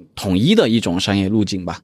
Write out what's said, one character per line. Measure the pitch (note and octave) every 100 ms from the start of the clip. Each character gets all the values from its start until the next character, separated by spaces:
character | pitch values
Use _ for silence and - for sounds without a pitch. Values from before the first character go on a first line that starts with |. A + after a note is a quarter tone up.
| - -
统 | G2 F#2
一 | D3
的 | A3 B2+
一 | A2+
种 | G2+ F2
商 | G#2 G2
业 | F#2+
路 | A2
径 | G2 F#2+
吧。 | F2 D#2+